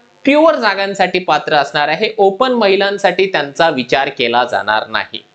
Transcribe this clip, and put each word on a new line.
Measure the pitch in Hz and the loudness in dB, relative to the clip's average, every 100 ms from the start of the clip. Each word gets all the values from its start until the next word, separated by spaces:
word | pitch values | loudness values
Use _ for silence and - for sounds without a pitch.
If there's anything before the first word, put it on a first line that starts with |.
| _ _ | _ _
प्युअर | - 294 320 | 2 4 4
जागांसाठी | 302 226 196 196 202 185 180 | 2 0 -2 -4 -2 -2 0
पात्र | 180 151 - | 0 -2 2
असणार | 151 139 156 147 | 0 0 -2 -2
आहे. | 160 214 208 | -2 -2 2
ओपन | 196 190 262 | 2 2 0
महिलांसाठी | 247 202 190 196 202 196 180 190 | 2 2 2 0 0 0 0 0
त्यांचा | 180 143 139 165 | -2 -4 0 0
विचार | 139 120 139 139 | 0 -2 -2 -2
केला | - 120 120 | -2 0 0
जाणार | 123 101 98 110 110 | 0 -2 -2 -2 -2
नाही. | 110 95 113 - | -6 -8 -12 -18